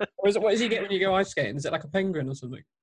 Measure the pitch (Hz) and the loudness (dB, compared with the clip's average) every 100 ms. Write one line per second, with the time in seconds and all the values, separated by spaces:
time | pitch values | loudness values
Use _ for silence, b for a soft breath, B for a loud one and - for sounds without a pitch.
0 | 202 - 196 202 214 220 233 220 196 190 | -8 0 2 4 2 2 2 0 0 0
1 | 190 190 190 156 107 104 151 160 147 196 | 2 2 2 0 -2 -2 -4 -4 -2 0
2 | 190 160 131 135 123 127 - _ | 0 -2 -4 -6 -10 -12 -16 _